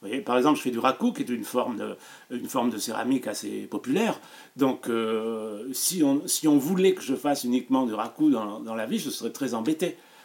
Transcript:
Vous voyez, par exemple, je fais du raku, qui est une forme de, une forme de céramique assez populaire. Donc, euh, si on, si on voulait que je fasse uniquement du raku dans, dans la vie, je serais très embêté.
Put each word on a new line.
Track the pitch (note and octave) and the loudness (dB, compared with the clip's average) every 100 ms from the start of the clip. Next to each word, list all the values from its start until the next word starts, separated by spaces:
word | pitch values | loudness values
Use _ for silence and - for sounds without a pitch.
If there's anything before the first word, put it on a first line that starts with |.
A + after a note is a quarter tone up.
Vous | G2 | -8
voyez, | B2+ | -6
par | - B2 | 0 4
exemple, | C#3 D3 | 4 2
je | |
fais | B2+ | 0
du | A#2 | 0
raku, | C3 B2+ A#3+ | 0 2 0
qui | - | -2
est | A#2+ | -4
une | A#2+ | -6
forme | G#2 B2+ A2 G#2+ | -4 -2 -2 -4
de, | G#2+ - - - - | -8 -10 -16 -20 -12
une | B2 B2 | -10 -6
forme | C3 A#2+ | -2 -2
de | A2 | -2
céramique | G2+ A2 A#2 C3+ A#2 | -4 -4 0 0 -2
assez | G2+ G#2+ G#2+ G#2 | -6 -6 -8 -6
populaire. | G#2+ - D#3+ A3 - - - - | -6 -2 0 0 -2 -8 -20 -16
Donc, | - C3+ B2 - | 0 0 0 -2
euh, | A2+ A2 A2 A2+ A2 A2 G#2 B2 | -2 0 -2 -2 -4 -6 -8 -8
si | B2+ - F3+ | -4 -2 2
on, | D3 C#3 B2 | 4 4 0
si | - D#3 | 0 4
on | D3 | 4
voulait | C3+ F#3 F#3+ | 4 4 4
que | F#3 | 4
je | C3 | 0
fasse | B2+ D3 C#3 | -2 0 0
uniquement | A#2+ B2 - C3+ B2+ | 2 0 2 2 2
du | |
raku | G#2+ A2+ - D#3 | -2 -4 2 4
dans, | A#2+ G#2+ G#2+ | 4 0 -6
dans | A2+ | -6
la | A2+ | -6
vie, | A2+ G#3+ | -2 -2
je | - | -4
serais | - A2+ | -4 -4
très | - C3 | -2 -2
embêté. | A2+ A2+ D#3 F3 - - - | 0 0 0 0 -4 -14 -20